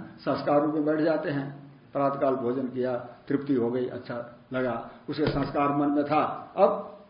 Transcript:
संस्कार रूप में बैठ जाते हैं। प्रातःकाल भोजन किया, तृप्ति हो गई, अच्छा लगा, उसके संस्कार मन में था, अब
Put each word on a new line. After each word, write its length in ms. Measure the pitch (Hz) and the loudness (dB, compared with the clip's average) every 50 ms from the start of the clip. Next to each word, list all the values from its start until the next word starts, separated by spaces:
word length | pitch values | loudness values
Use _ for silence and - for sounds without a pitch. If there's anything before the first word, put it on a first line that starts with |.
| - - - - | -12 -14 -18 -6
संस्कार 440 | - 147 135 - - 160 147 147 | -2 -2 -2 0 2 2 4 4
रूप 120 | 151 151 156 | 4 4 2
में 100 | 156 147 | 2 2
बैठ 160 | 156 156 156 | 2 2 2
जाते 300 | 151 165 156 151 - 180 | 2 2 2 2 0 -2
हैं। 400 | 143 139 135 - - - - - - - - - | -2 -2 -4 -6 -10 -14 -18 -20 -20 -20 -18 -6
प्रातःकाल 420 | - 143 139 139 135 - 147 135 127 | -2 0 0 0 2 2 2 2 2
भोजन 280 | 117 117 123 127 135 | 2 0 0 0 0
किया, 340 | 123 120 127 127 123 127 123 | -2 -2 -2 -2 -2 -2 -2
तृप्ति 580 | - - - - - - - 135 - - 147 135 | -4 -6 -10 -16 -14 -4 -2 -2 -2 0 0 2
हो 160 | 120 117 120 | 2 2 2
गई, 160 | 123 127 123 | 0 -2 -2
अच्छा 520 | 127 - 127 - - 123 120 123 - - - - - | -4 -6 -8 -10 -10 -10 -10 -10 -12 -16 -20 -12 -6
लगा, 380 | 127 127 127 120 117 117 - - - - - - | -2 -2 0 0 -2 -4 -6 -10 -16 -12 -10 -6
उसके 180 | 143 156 147 | -2 0 0
संस्कार 420 | 135 - 143 135 - - 147 143 143 | 0 2 0 -2 0 0 2 2 2
मन 220 | 139 147 143 147 | 2 2 2 2
में 140 | 147 147 139 | 2 2 2
था, 480 | - 156 - - - - - - - - | 2 2 2 2 2 -2 -8 -12 -6 4
अब 420 | 180 202 - - - - - - - - | 4 6 6 4 0 -6 -10 -14 -18 -20